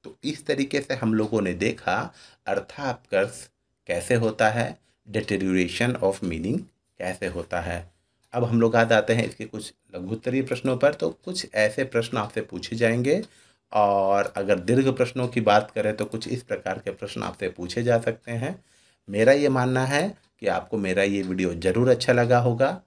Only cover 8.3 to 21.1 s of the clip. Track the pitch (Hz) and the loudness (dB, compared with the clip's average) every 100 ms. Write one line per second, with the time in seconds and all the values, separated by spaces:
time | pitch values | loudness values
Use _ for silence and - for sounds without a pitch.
8.3 | 120 117 117 113 117 113 113 - 117 - | -4 0 4 4 4 6 4 4 0 0
9.3 | - 110 110 - _ _ 92 92 110 127 | -6 -12 -12 -14 _ _ -12 -8 -6 -2
10.3 | 131 131 120 135 127 143 151 160 - - | -2 -2 -4 -2 2 2 2 -6 -6 -10
11.3 | 185 - 107 107 120 127 120 117 120 104 | -10 -4 0 2 0 -2 -2 0 -4 -4
12.3 | 110 - 90 - 113 117 120 127 175 220 | -6 -8 -10 -8 0 2 2 2 0 -2
13.3 | _ _ _ _ 107 104 98 98 101 101 | _ _ _ _ 2 4 4 4 2 0
14.3 | - 98 98 90 123 135 - 123 127 123 | -4 0 0 4 2 2 0 -2 -2 -2
15.3 | 120 107 104 - 110 107 107 104 113 - | 0 4 4 2 -4 -4 -4 -6 -6 -6
16.3 | 120 - 101 92 95 - 95 101 120 95 | -8 -6 -8 -6 -6 -8 -10 -10 -6 -8
17.3 | 87 92 - 87 - 120 117 117 117 - | -6 -8 -6 -6 -2 2 2 0 -6 -8
18.3 | 117 135 185 _ _ _ _ - 101 113 | -6 -6 -8 _ _ _ _ -6 2 6
19.3 | 143 143 131 127 127 131 143 190 - _ | 6 4 2 2 0 0 0 -2 -6 _
20.3 | _ 101 90 - 110 95 92 101 | _ -2 -2 -4 -4 0 2 2